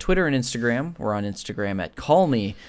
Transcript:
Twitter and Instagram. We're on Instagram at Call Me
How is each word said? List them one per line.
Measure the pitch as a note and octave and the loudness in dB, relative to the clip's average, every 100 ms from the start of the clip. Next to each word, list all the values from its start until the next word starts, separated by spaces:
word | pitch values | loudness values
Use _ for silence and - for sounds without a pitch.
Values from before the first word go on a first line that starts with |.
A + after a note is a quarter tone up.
Twitter | - F#3 E3 | 2 2 2
and | |
Instagram. | C3+ A#2 A#2+ A#2+ A#2+ E3 E3 | 0 0 -2 0 0 -4 -4
We're | A2 | -2
on | G#2 | -2
Instagram | G2+ F#2+ - G2+ G2+ F#2+ | -2 -6 -8 -4 -2 -2
at | E2 | -4
Call | - - E3+ E3+ | -6 2 4 4
Me | A#2 G2+ - | 2 -2 -6